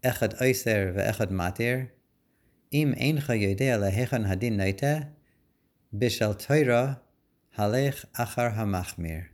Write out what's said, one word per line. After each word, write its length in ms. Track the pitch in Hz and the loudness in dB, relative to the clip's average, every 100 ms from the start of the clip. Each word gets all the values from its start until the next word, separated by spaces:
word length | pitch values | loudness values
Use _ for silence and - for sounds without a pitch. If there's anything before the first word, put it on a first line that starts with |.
אחד 260 | 117 - 113 - | 0 0 -2 2
אוסר 480 | 127 127 - 107 95 | 2 2 2 2 2
ואחד 380 | 92 98 110 104 | 0 -2 -2 -2
מתיר, 460 | 95 87 101 117 127 127 _ _ _ _ _ _ _ _ | 0 -2 -2 -2 -2 -4 _ _ _ _ _ _ _ _
אם 200 | 143 151 - | 0 2 2
אינך 360 | 131 156 143 | 0 0 0
יודע 420 | 117 98 95 135 113 | 0 2 2 2 2
להיכן 480 | 101 98 123 127 | 2 0 0 0
הדין 360 | 104 92 120 104 | 0 0 0 0
נוטה, 380 | 98 98 139 156 147 - _ _ _ _ _ _ _ | 0 0 0 -2 -4 -14 _ _ _ _ _ _ _
בשל 400 | 104 120 - 107 | -2 -2 2 0
תורה, 640 | 101 - 147 135 120 135 135 _ _ _ _ _ - | -2 0 2 4 4 2 -4 _ _ _ _ _ -2
הלך 480 | 104 120 139 143 - | 0 2 0 -2 -12
אחר 360 | - 117 - 120 | -6 -4 0 -2
המחמיר 680 | 110 107 95 90 - 82 80 80 | 0 -2 -2 -4 -8 -8 -8 -10